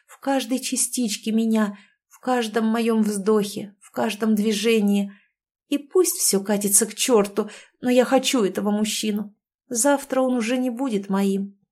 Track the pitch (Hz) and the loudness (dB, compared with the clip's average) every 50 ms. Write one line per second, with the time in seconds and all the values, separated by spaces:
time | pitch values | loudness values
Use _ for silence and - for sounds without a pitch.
0 | _ _ - - - 269 277 269 254 220 262 254 262 - 262 247 - - - - | _ _ -20 -8 -4 -2 -2 -2 -2 -2 -4 -4 -4 -4 -4 -4 -4 -4 -2 -2
1 | 247 214 202 - - 220 214 226 226 226 220 220 214 208 202 - - _ _ _ | -2 -2 -4 -4 -4 -2 0 0 2 2 2 2 0 0 -4 -8 -16 _ _ _
2 | _ _ - - - 254 254 247 233 220 202 233 226 220 220 233 233 233 226 226 | _ _ -20 -8 -4 -2 0 0 -2 -2 -2 -2 0 0 0 0 0 2 2 2
3 | 214 208 208 202 190 202 220 214 208 202 - - - - - _ - - - 247 | 2 0 0 0 2 2 2 2 2 -2 -4 -8 -12 -12 -14 _ -20 -12 -6 -4
4 | 233 220 214 214 226 220 220 202 208 226 214 202 202 233 226 226 202 202 202 202 | -4 -4 -4 -2 0 0 0 2 2 0 0 0 2 2 2 4 4 2 2 2
5 | 202 202 - - _ _ _ _ _ _ _ _ _ _ 285 285 285 - - 370 | 0 -2 -8 -16 _ _ _ _ _ _ _ _ _ _ -6 -6 -4 0 2 2
6 | 359 - - - - - - 196 196 196 214 202 202 196 202 - 233 208 - - | 2 2 0 -2 0 0 0 0 0 0 -2 -2 0 2 2 2 2 0 -2 -4
7 | - - 254 214 202 202 - - 208 208 - - - _ _ _ - 247 247 254 | 0 4 4 4 4 2 0 -4 -6 -6 -8 -16 -20 _ _ _ -2 2 4 4
8 | 247 247 262 262 262 - - 254 208 180 190 - 196 208 208 208 214 214 - - | 4 4 4 2 2 2 2 2 2 0 0 -2 -2 -2 -2 -2 -2 -2 -4 -4
9 | - 214 208 208 208 - - _ _ _ _ _ _ - 247 226 240 285 285 277 | -4 -4 -4 -4 -6 -8 -12 _ _ _ _ _ _ -8 -4 0 2 2 2 0
10 | 277 - - 262 262 262 254 247 220 220 254 254 254 254 233 226 277 269 220 196 | -2 -2 -2 0 2 2 0 0 0 -2 -2 -2 -2 -2 -4 -4 -4 -2 -2 -2
11 | 196 - 196 196 196 196 196 196 196 196 - _ _ _ | -2 -2 -2 0 0 0 0 -2 -4 -6 -10 _ _ _